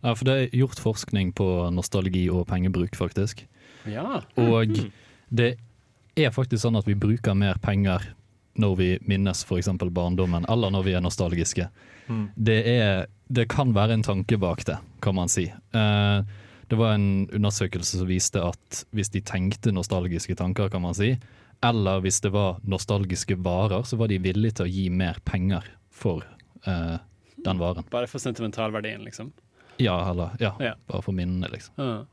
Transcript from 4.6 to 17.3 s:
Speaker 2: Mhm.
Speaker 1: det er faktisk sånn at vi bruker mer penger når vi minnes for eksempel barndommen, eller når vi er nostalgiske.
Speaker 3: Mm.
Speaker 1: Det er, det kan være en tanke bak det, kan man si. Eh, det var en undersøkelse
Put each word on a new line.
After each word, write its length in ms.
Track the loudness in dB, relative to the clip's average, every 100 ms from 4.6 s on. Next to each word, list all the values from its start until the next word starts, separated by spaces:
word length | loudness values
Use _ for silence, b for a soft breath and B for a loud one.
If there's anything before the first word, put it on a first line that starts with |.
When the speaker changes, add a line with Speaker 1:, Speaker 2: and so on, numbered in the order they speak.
| 4
Speaker 2:
Mhm. 240 | 0 -2 B B B B
Speaker 1:
det 280 | 2 2 0 -14 _ _ _ _ 0
er 120 | 2
faktisk 320 | 2 0 0
sånn 140 | 2 2
at 80 | 2
vi 60 | 2
bruker 400 | 2 2 2 2
mer 200 | 2 2
penger 440 | 0 2 2 2 -2 -14 _ _ _ 0
når 200 | 0 4
vi 120 | 2 2 0
minnes 360 | 2 2 -2
for 140 | -2 -2
eksempel 320 | 0 -2 -2
barndommen, 540 | 0 0 2 2 0 2
eller 220 | 2 2
når 120 | 2 2
vi 80 |
er 80 | 2
nostalgiske. 680 | 0 0 0 0 0 -2 -4 B B B B
Speaker 3:
Mm. 220 | -6 -4 -2
Speaker 1:
Det 240 | 2 4 4
er, 380 | 4 4 2 -2 -10 _
det 180 | 0 0
kan 240 | 2 2
være 180 | 4 4
en 100 | 2
tanke 340 | 0 -2 0 2
bak 240 | 2 0
det, 140 | -4 -6 -8 -4
kan 140 | 0 0
man 120 | 0
si. 240 | 0 -2 -6 _
Eh, 480 | 0 2 4 4 2 0 B B B B
det 80 | 2
var 160 | 4
en 340 | 4 4 2
undersøkelse 680 | 0